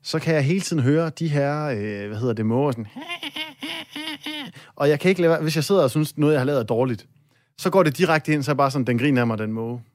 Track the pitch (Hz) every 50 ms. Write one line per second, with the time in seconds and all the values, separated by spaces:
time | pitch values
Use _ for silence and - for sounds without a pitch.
0 | _ - - 160 143 156 165 151 135 135 175 196 180 - 170 156 123 127 147 160
1 | 165 160 147 - 165 165 147 147 139 139 147 151 151 151 127 104 101 107 104 101
2 | 101 104 107 104 123 127 113 107 110 110 113 127 143 147 127 117 113 101 - 240
3 | 311 339 349 349 - 294 - 311 311 311 285 _ - 311 330 330 311 _ - 294
4 | 302 320 302 - - 302 311 302 277 - - - - - _ - 143 143 151 143
5 | - 185 190 180 175 165 165 156 160 156 151 160 143 - 196 196 151 127 - 156
6 | 151 143 - - 151 147 156 143 127 135 147 135 113 104 120 113 131 127 117 101
7 | - _ _ _ _ _ _ _ _ _ _ - - 185 170 190 180 156 135 -
8 | 180 175 165 156 - - 151 151 135 131 147 131 143 135 127 143 123 117 123 120
9 | 123 147 139 127 120 117 113 104 107 107 110 113 113 117 120 123 117 _